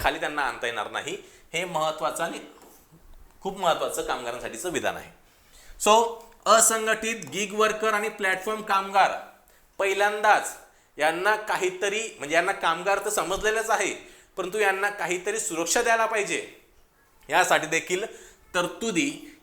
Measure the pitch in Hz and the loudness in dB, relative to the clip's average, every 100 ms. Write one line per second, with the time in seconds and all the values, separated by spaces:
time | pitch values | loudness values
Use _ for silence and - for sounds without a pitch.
0 | 143 156 160 151 135 113 117 117 104 110 | 0 0 -2 -2 -2 -2 -4 -4 -4 -4
1 | 131 196 - - - 160 180 165 156 151 | -6 -10 -12 -20 -10 -6 -4 -2 -2 -2
2 | 156 - 165 139 - - - - _ - | -4 -2 -6 -6 -14 -20 -20 -20 _ -20
3 | - - - - 190 196 180 147 131 - | -20 -20 -20 -10 -10 0 2 2 0 -4
4 | 156 127 120 120 - - 180 147 104 85 | -4 -4 -4 -8 -8 -6 -4 -2 -2 -2
5 | 78 - _ _ _ - - - 208 220 | -10 -20 _ _ _ -20 -20 0 6 6
6 | 233 - - - 185 226 220 220 220 214 | 6 -2 -16 -4 4 6 6 2 0 -2
7 | 220 220 156 156 208 208 214 214 220 208 | -2 -6 -8 -6 -4 2 2 2 0 0
8 | 214 220 190 185 214 214 214 196 196 196 | -2 -2 0 0 -2 -6 0 0 2 4
9 | 170 - - - _ _ _ - 196 196 | 4 2 -10 -20 _ _ _ -2 0 2
10 | 202 208 214 175 - - - _ _ - | 2 2 4 4 2 -10 -18 _ _ 0
11 | 147 165 196 220 214 175 180 185 202 208 | 0 2 2 2 0 -2 -2 -2 -2 -2
12 | 226 - 139 165 180 190 180 165 180 196 | -6 -8 0 2 2 0 0 0 0 0
13 | 208 202 165 190 208 220 220 208 180 110 | 0 -2 -2 -2 0 0 0 0 0 -4
14 | - - - - 185 208 202 190 202 196 | -12 -20 -18 -8 -4 0 2 2 0 -2
15 | 170 180 185 220 - 165 165 - 233 226 | -4 -4 -4 -4 -4 -4 0 2 2 2
16 | 226 220 196 147 - - _ _ _ _ | 2 0 -2 -4 -6 -14 _ _ _ _
17 | _ _ - 156 175 160 156 160 151 180 | _ _ 0 2 4 4 2 -2 0 -4
18 | 220 - - - _ 185 175 - 226 170 | -4 -10 -20 -20 _ -2 -2 -2 -2 0
19 | 139 151 - - | 0 -2 -16 -14